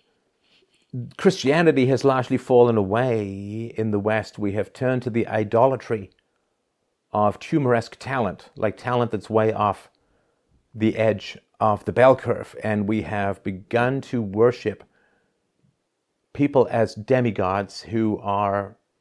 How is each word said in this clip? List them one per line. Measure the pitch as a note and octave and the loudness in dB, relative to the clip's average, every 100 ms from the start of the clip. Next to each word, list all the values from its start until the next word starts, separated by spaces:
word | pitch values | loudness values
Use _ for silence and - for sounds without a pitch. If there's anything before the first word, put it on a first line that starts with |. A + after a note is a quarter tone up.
| _ _ _ _ _ _ _ _ _ B2+ A#2+ - | _ _ _ _ _ _ _ _ _ -12 -12 0
Christianity | G3 F#3+ C3 D3+ E3 C3+ B2+ | 0 2 2 4 4 4 2
has | B2+ | 2
largely | C#3 B2+ B2 B2+ | 2 0 0 -2
fallen | - B2 A#2+ A2+ | 4 6 6 4
away | F#2+ A2 B2+ A2+ G2+ G2 G2+ G#2+ A2+ - | 2 0 0 -2 -4 -8 -10 -10 -8 -6
in | A2 | -2
the | G#2 | -2
West, | G#2 A2 G#2 - | 0 -2 -4 -6
we | G#2 | -4
have | G2+ G2 | -4 -6
turned | - B2+ B2+ | -4 -2 -2
to | B2 | -2
the | A2+ G#2 | -4 -2
idolatry | A2 G#2+ A2+ C3 C3 - A2 F#2+ _ _ _ _ _ _ _ _ _ _ | -2 0 2 2 0 -6 -8 -8 _ _ _ _ _ _ _ _ _ _
of | G#2 G#2 - | 0 0 0
tumoresque | - D#3+ C3 A#2+ - - | -2 0 2 0 -2 -10
talent, | B2 C3+ G#2 - - - | -8 -4 -4 -6 -14 -4
like | G#2+ - | -4 -4
talent | A#2+ B2 A#2 | -4 -2 0
that's | G#2 - | -4 -2
way | A2 A2 | 2 2
off | G#2 G#2 F#2 - _ _ _ _ _ _ _ _ | 2 -2 -2 -10 _ _ _ _ _ _ _ _
the | A2 A2 A2 | -2 0 2
edge | A2 G2+ - - _ - | 0 0 -6 -18 _ -2
of | A2 G#2 | 0 0
the | - | -2
bell | F#2+ B2+ C3 | 4 6 6
curve. | - - - - | 0 -6 -8 -8
And | G#2+ G#2 G2+ | -2 -2 0
we | A2 | -2
have | F#2 G#2 G2 F#2+ | -4 -4 -4 -4
begun | - F#2 G2+ A#2 B2 C3+ | -8 -10 -2 0 0 -2
to | - B2 | -6 -6
worship | G#2 G2+ A#2+ A#2+ G#2+ G2 _ _ _ _ _ _ _ _ _ _ _ _ _ _ _ | -2 2 2 2 -6 -8 _ _ _ _ _ _ _ _ _ _ _ _ _ _ _
people | - C#3+ C#3+ A#2 | -2 2 4 2
as | A#2 A2 | 2 0
demigods | - G#2 C3 A#2+ G2 F#2 G2 F#2+ - | -2 0 2 2 0 -2 -2 -4 -10
who | - A2+ A2 G2+ | -6 -2 -2 -2
are | G#2 G2+ G2+ G2+ G2 - _ _ | -4 -2 0 -2 -4 -12 _ _